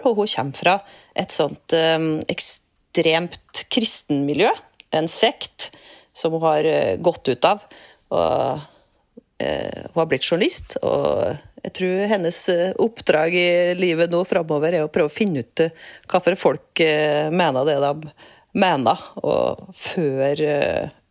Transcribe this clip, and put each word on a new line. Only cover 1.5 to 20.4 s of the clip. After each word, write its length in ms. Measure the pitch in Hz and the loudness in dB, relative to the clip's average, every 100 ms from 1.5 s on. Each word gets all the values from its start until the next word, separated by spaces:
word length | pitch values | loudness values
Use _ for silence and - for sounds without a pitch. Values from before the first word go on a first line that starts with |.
| - - | -4 -2
eh, 240 | 165 160 160 160 156 - | 2 2 2 0 -2 -4
ekstremt 1400 | - - - _ _ _ - 165 160 175 - _ - - | -2 0 -2 _ _ _ 0 2 2 0 -8 _ -12 -6
kristen 540 | - 226 - - 143 143 | -2 0 -2 -2 -2 0
miljø, 220 | 147 220 466 - - - | 2 2 0 -6 -20 -4
en 140 | 156 160 | -2 -2
sekt 640 | - 330 - - - - - - - _ | 0 0 0 -8 -8 -10 -10 -20 -20 _
som 180 | - 165 | -6 -4
hun 80 | 160 | 0
har, 220 | 160 151 156 | 2 2 2
eh, 320 | 147 117 92 | 2 0 0
gått 300 | 175 - - | 0 0 -2
ut 140 | 123 165 | 2 2
av, 160 | 208 - - - _ - | 2 -4 -20 -20 _ -6
og, 500 | - 80 - 131 143 143 _ _ _ _ - - - | 0 2 2 0 -4 -10 _ _ _ _ -20 -18 -8
eh, 420 | 67 73 50 - - | -4 -4 -6 -10 -6
hun 20 | 165 | -2
har 100 | 160 | 0
blitt 180 | 139 - | 0 0
journalist, 480 | 170 285 - - - | 0 0 -2 -6 -4
og 540 | - 143 147 - - 143 - - | -2 0 0 0 -2 -4 -12 -16
jeg 100 | - | -12
tror 340 | - 185 185 202 | -6 -2 -2 0
hennes, 420 | 208 165 - - | 0 0 -2 0
eh, 240 | 175 180 - | 0 0 0
oppdrag 560 | 226 - - 156 165 | -2 0 0 2 2
i 400 | 180 175 175 175 180 | 2 2 4 2 0
livet 340 | 180 160 170 | 0 0 0
nå 140 | 175 185 | 0 0
fremover 460 | 190 160 147 156 | -2 -2 0 0
er 140 | 175 151 | 0 0
å 40 | |
prøve 180 | 190 151 | 0 0
å 20 | |
finne 280 | - 214 143 | 0 -2 -2
ut, 200 | - - | -4 0
eh, 80 | 165 - - - - | -2 -2 -20 -20 -2
hva 140 | 180 | 0
for 140 | 170 190 | 2 2
folk, 440 | 170 139 _ - | 2 0 _ 0
eh, 480 | 160 151 151 147 156 | 2 2 2 2 0
mener 360 | 175 165 127 143 | 2 2 2 2
det 140 | 139 | 2
de 320 | 143 151 156 - - - _ - | 0 -2 -8 -18 -20 -20 _ 0
mener, 420 | 190 147 120 180 - - | 2 4 2 0 -4 -6
og 500 | - - 60 - - | -2 0 0 -4 -10
føre, 680 | - - - 151 135 135 147 | -14 -8 -4 -2 0 0 0